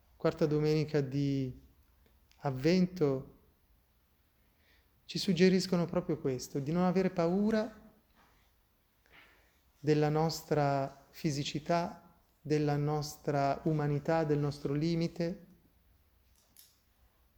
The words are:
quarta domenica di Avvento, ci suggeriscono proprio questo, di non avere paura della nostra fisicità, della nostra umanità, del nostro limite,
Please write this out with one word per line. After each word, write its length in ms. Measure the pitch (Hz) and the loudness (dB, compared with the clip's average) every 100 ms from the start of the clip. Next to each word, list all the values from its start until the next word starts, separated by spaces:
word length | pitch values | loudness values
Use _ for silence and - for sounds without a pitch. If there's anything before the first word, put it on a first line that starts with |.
| _ _ | _ _
quarta 300 | 160 156 156 | -4 0 0
domenica 540 | 151 151 156 147 151 | 2 2 0 0 -2
di 600 | 131 139 139 139 131 - - _ _ _ _ _ _ _ | -2 -2 -2 -2 -4 -8 -20 _ _ _ _ _ _ _
Avvento, 840 | 143 131 151 185 180 - 147 135 - - _ _ _ _ _ _ _ _ _ _ _ _ _ _ _ _ | -6 0 2 4 2 2 0 0 -6 -20 _ _ _ _ _ _ _ _ _ _ _ _ _ _ _ _
ci 140 | - 165 | -10 -4
suggeriscono 680 | - 165 185 185 185 175 | 0 4 6 6 2 0
proprio 340 | 165 180 175 151 | 0 -2 -2 -2
questo, 400 | 143 127 - 147 | -2 -4 -6 -6
di 140 | 139 | -2
non 100 | 175 | 2
avere 280 | 180 185 185 | 2 2 0
paura 680 | 180 165 185 208 220 226 - - _ _ _ _ _ _ _ _ _ _ _ _ - - _ _ _ _ _ | 0 0 2 2 0 -2 -10 -20 _ _ _ _ _ _ _ _ _ _ _ _ -20 -20 _ _ _ _ _
della 300 | 139 151 151 | 2 4 4
nostra 960 | 151 160 156 - 151 143 139 135 - - | 2 0 -2 -2 2 2 2 -2 -8 -20
fisicità, 1040 | - 170 139 143 151 - 170 175 - - - _ _ | -6 -4 -2 -6 -8 -2 -2 -2 -10 -20 -20 _ _
della 360 | 143 151 147 147 | -2 0 0 0
nostra 840 | 147 151 147 - - 143 139 139 | 0 -2 -6 -8 -2 0 0 0
umanità, 600 | 165 156 147 143 151 165 | -2 0 0 -2 0 0
del 140 | 156 147 | 2 0
nostro 360 | 147 143 143 | 0 -4 -4
limite, 720 | 143 165 165 165 - 165 190 - - _ _ _ _ _ _ _ _ _ - - _ _ _ _ _ _ | -2 0 0 -2 -2 -6 -6 -16 -20 _ _ _ _ _ _ _ _ _ -20 -20 _ _ _ _ _ _